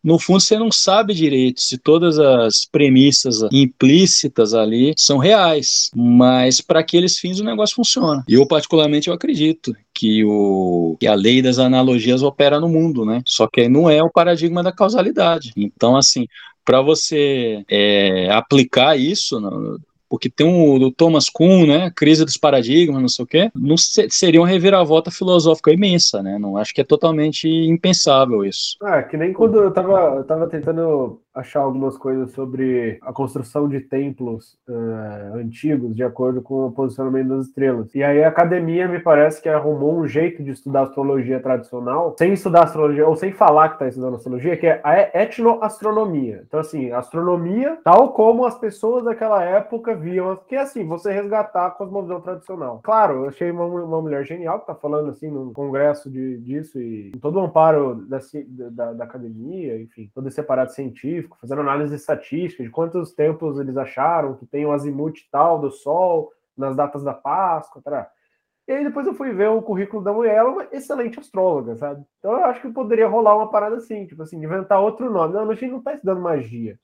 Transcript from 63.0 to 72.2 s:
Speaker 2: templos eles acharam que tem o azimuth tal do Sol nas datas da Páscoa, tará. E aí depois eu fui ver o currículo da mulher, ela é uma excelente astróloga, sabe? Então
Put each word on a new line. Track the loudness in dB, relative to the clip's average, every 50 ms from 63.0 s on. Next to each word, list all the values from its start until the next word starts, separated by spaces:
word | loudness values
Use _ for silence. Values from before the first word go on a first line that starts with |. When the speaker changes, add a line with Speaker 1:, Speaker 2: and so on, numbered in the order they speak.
| -10 -8
Speaker 2:
templos | _ -2 -2 -2 -2 -4 -8 -8 -8 -8
eles | -10 -8 -8
acharam | -8 -8 -8 -6 -4 -2 -2 -2 -2 -4 -6 -8
que | -14 -18
tem | _ -8 -6 -4
o | -4
azimuth | -4 -4 -6 -8 -8 -8 -8 -8 -10 -14 _ _
tal | 0 0 2 2 0 -2
do | -4 -8
Sol | -10 -10 _ -6 -2 -2 -2 -2 -2 -4 -6 -8 _ _ _ _ _
nas | -8 -8 -6 -4
datas | -4 -4 -4 -6 -10
da | -10 -10
Páscoa, | -10 -8 _ -6 -4 -2 -2 -2 -4 -6 -8 _ -20 -18
tará. | _ -10 -10 -10 -10 -12 _ _ _ _ _ _ _ _ _ _ _ -8
E |
aí | -6 -6 -6
depois | -6 -8 -6 -8
eu | -8 -8
fui | -8 -10 -8
ver | -4 -2 -2 0
o | -2 -2
currículo | -4 -6 -6 -6 -6 -8 -10 -8
da | -6 -6
mulher, | -4 -2 -2 0 2
ela | 2 0 0
é |
uma | -2 -6 -12 -12
excelente | -14 -16 -10 -10 -8 -8 -8 -8 -10 -14
astróloga, | -20 _ -6 -2 -2 -2 -2 -4 -6 -10 -12
sabe? | -10 -10 -12 -12 -14 -20 _ _
Então | _